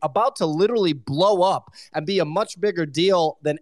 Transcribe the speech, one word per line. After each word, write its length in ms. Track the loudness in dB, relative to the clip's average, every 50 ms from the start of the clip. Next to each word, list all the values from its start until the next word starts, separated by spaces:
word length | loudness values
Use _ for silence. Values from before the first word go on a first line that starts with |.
about 320 | -6 -4 0 0 0 0 0
to 120 | -2 -2
literally 480 | -2 0 0 0 2 2 2 0 0 0
blow 480 | -2 -6 -4 0 2 2 4 4 4
up 300 | 2 2 0 -2 -6 -12 -20 -20 -20 -10
and 120 | -8 -6 -4
be 140 | -2 0 0
a 60 | 0
much 360 | 0 -2 -4 -4 -4 -4 -4
bigger 240 | -4 -2 -2 -2 -4
deal 540 | -4 -2 0 2 4 4 2 2 0 -2 _
than 200 | -4 -4 -4 -4